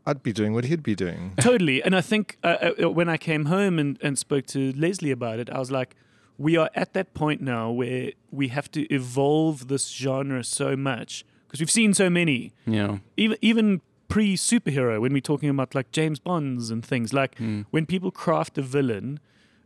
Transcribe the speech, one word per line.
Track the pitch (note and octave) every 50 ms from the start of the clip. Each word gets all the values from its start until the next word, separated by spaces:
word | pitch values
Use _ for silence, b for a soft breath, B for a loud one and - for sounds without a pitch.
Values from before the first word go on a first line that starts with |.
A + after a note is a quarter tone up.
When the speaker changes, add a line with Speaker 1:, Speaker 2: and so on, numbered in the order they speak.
| _
Speaker 1:
I'd | - D3 C3+ -
be | B2+ G#2
doing | G#2+ G#2+ G#2+ A2
what | A#2 A#2+
he'd | B2 E3 E3 C#3+
be | A#2 G#2
doing." | F#2 G2 F2 E2 E2 F2 F#2 F#2
Speaker 2:
<laughs> | -
Totally. | - A#3+ B3+ A#3 F3+ D3+ C3 C3+ -
And | - F#3+
I | F#3
think, | E3+ - G#3+ G#3+ G#3 - - _ -
uh, | E3+ E3+ - F3 E3+ - - F3
uh, | E3+
when | - D#3+ F3 E3+
I | E3 D3+
came | - D#3+ D#3+ D3+ D3+
home | C#3+ F3 F#3+ G3+ G3 F3 D#3+
and, | D3 C#3+ C#3 - -
and | D3 C#3 -
spoke | - - C3+ B2+ C3
to | - - C#3 C3+ C3+ C3
Leslie | C#3 D#3 E3+ G3+ F#3 E3+ D3
about | C3 A#2+ B2 A#2 A2 A2+
it, | A#2+ -
I | - C3
was | C3 B2
like, | C#3 C3 B2+ - b b b b b b b b b -
"We | C#3 D#3 E3
are | E3 D#3 - -
at | - F#3 - -
that | F#3+ F#3 - -
point | - D3+ D3+ D3 - C#3
now | C3+ B2 A2+ A2+ A2+
where | A#2+ A#2+ B2+ B2 B2+ B2+ B2+ - - _ _ _
we | - C3+ C#3 B2+
have | A#2+ C#3+ D3 - -
to | D#3 - -
evolve | D3 C3+ B2+ B2 A#2+ C#3 C#3 C#3+ D3 D#3 D#3+ D#3+ D#3 C3+ B2+ B2
this | C#3 C3+ - -
genre | - - B2+ C3+ C3 C3+ C#3 C#3 C3+ B2+ A#2
so | - - - C#3 C3+ C#3
much, | C3+ C#3 C3+ B2+ A2 - - - - b b b b b _
'cause | - B2+
we've | E3 D#3
seen | - A3 A3+ G#3+ F#3+
so | - G3 F3+
many." | F3 F3 F3 E3 C#3 A#2+ - - b b _
Speaker 3:
Yeah. | A#2+ A2 G#2+ G#2 G2+ G2+ G2 - _ _ -
Speaker 2:
Even, | G#3 A3 A3 - -
even | A3 A#3 A#3 A3 G#3+ G3 D#3+ - _ _ _ _ -
pre-superhero, | - G#3 A3 G3+ F#3+ E3 - - A#3 A#3+ - - C3+ C#3 B2+ A#2+ A2+ G#2+
when | A2+ C3 C#3+
we're | C#3
talking | - - D3+ C#3+ - D3
about, | C#3 C#3 C3 B2 -
like, | C#3 B2+ - -
James | D#3+ D#3 D#3+ D#3 C3+
Bonds | - F3 F3+ E3+ D3 C3+ B2+ B2 A#2 A2+
and | A2+ A2+ A2+
things, | - C#3+ B2 A#2 G#2+ B2+
like, | C#3 C3+ B2+ -
Speaker 3:
Mm. | - A#2+ A2 G#2+ G#2 G#2 -
Speaker 2:
when | - D#3 D#3+
people | - F3+ F#3 F3+ F#3
craft | - - - - D#3+ D#3 D#3+ - -
a | - C#3
villain, | B2+ B2+ C#3+ C#3 B2 A2 G2 G2 B2 C#3+ D3 b b b b b b b b b